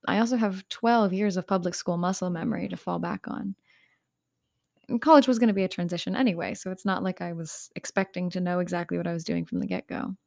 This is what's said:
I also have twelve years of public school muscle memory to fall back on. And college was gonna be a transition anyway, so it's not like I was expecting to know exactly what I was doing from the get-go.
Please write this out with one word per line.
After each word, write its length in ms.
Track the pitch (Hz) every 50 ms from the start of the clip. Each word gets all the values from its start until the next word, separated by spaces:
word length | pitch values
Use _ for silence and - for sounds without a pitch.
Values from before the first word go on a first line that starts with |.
| -
I 120 | - 185 202
also 180 | 233 233 254
have 320 | 233 220 202 185 190 - _
twelve 440 | - - - 233 233 233 214 190
years 240 | 180 190 208 208 180
of 100 | 185 170
public 280 | - 196 185 175 180 170
school 220 | - - - 175
muscle 340 | 170 175 180 190 - 185 180
memory 380 | 175 165 170 - - 175 175 -
to 80 | 180
fall 220 | - - 180 175 170
back 280 | 170 175 175 190 - -
on. 260 | - - - 196 190 _ _ _ _ _ _ _ _ _ _ _ _ _ _ _ _ _ _ _ _ _ _ _ _ _ _ -
And 120 | - 233
college 260 | - 302 320 285 -
was 120 | 262 254 226
gonna 160 | 240 220 196
be 100 | 196 190
a 40 | 185
transition 460 | - - 175 170 175 170 - 180 190
anyway, 400 | - 269 233 175 170 160 92 -
so 160 | - - 190
it's 140 | 190 185 -
not 180 | 202 185 185
like 180 | 190 190 185 -
I 120 | 175 175
was 380 | 170 165 165 156 - - - - _
expecting 560 | 175 - - _ 196 190 - - 180 180 180
to 100 | 175 185
know 180 | 180 175 180 180
exactly 400 | 180 175 175 175 175 - 175 170
what 80 | 170
I 60 | 175
was 120 | 170 165 165
doing 200 | - - - 170
from 140 | - - 180
the 60 | -
get-go. 480 | - 180 185 - _ - - - - 190 _ _